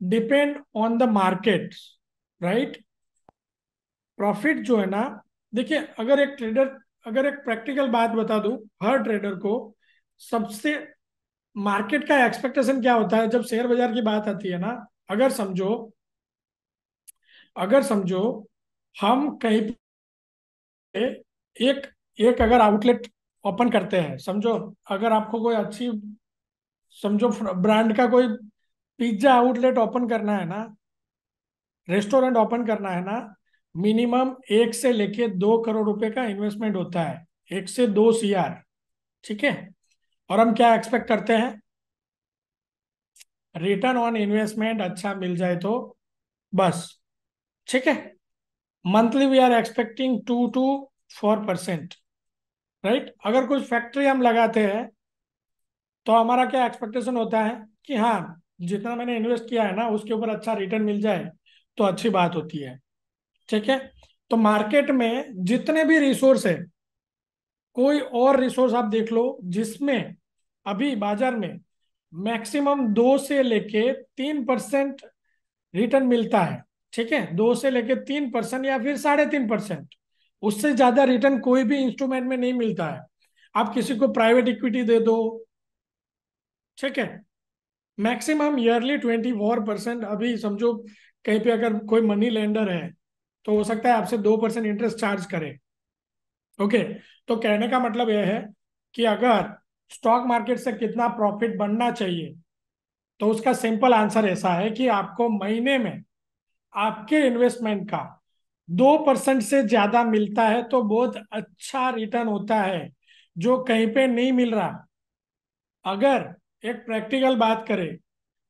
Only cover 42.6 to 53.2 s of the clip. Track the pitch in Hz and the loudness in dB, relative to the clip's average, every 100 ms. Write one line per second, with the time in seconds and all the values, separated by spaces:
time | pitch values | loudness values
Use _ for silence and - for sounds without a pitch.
42.6 | _ _ _ _ _ _ _ _ _ 165 | _ _ _ _ _ _ _ _ _ -6
43.6 | 180 196 254 247 233 220 208 214 214 214 | -2 0 0 0 0 0 0 0 0 -2
44.6 | 220 226 180 - 202 190 180 175 180 175 | -2 -2 -4 -4 -6 -4 -4 -2 -2 -2
45.6 | 196 247 - _ _ _ _ _ _ 190 | -2 -4 -6 _ _ _ _ _ _ 2
46.6 | 185 - - _ _ _ _ _ _ _ | 2 0 -8 _ _ _ _ _ _ _
47.6 | - 254 302 262 - _ _ _ _ _ | -4 -2 0 -2 -4 _ _ _ _ _
48.6 | _ _ 180 208 233 269 269 262 254 233 | _ _ 0 4 4 4 4 6 6 4
49.6 | 226 - 226 - 262 233 - 240 240 254 | 0 -4 -6 -2 -2 -2 -2 0 0 0
50.6 | 262 277 269 _ _ - 208 214 208 180 | 0 -2 -6 _ _ -4 0 0 -2 -6
51.6 | - 170 - - _ _ _ _ _ _ | -4 -8 -8 -18 _ _ _ _ _ _
52.6 | _ _ 190 262 - - | _ _ -2 -2 -4 -8